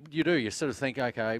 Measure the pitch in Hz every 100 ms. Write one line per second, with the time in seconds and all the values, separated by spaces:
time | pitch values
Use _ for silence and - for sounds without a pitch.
0 | 151 156 156 165 107 - 151 107 135 120
1 | 123 120 110 113